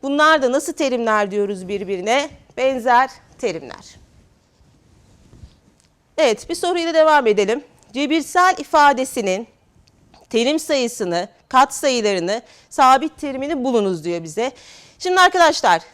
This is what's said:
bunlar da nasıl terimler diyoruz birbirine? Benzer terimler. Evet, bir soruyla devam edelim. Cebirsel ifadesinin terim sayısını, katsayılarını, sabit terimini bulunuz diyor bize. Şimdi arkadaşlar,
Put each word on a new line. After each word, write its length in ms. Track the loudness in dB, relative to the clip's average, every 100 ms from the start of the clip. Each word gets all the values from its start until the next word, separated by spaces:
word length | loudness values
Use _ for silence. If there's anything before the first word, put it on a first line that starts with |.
bunlar 400 | -4 2 4 4
da 100 | 2
nasıl 200 | 0 -4
terimler 580 | -4 -2 -2 0 0 0
diyoruz 380 | -2 -4 -6 -8
birbirine? 600 | -8 -6 -6 -2 -2 -2 -12 _ -4
Benzer 540 | -2 -2 2 2 2 -4 _ _
terimler. 580 | -8 -8 -12 -18 -20 -20 _ _ _ _ _ _ _ _ _ _ _ _ _ -20 -20 _ _ _ _ _ _ 0
Evet, 300 | 0 0 -6
bir 60 |
soruyla 400 | -6 -4 -2 -2
devam 320 | 2 4 4 2
edelim. 380 | 0 0 -2 -6 _ _
Cebirsel 640 | -6 -2 -2 -2 0 2 0
ifadesinin 920 | 0 4 4 2 -2 -4 -4 -4 -6 _ _ _ _ _ _ _ _
terim 280 | -2 0 -2
sayısını, 720 | -2 -2 -2 -4 -4 -4 -6 _ _
katsayılarını, 960 | 2 2 0 -2 0 0 -2 -2 -6 -8 -20 _
sabit 480 | 2 4 4 2 _
terimini 440 | -10 -6 -6 -4
bulunuz 400 | 0 0 0 -4
diyor 180 | -6 -6
bize. 300 | -8 -6 -6 -8 -20 -20 -20 _
Şimdi 220 | -2 4
arkadaşlar, 600 | 4 6 4 4 2 0 -2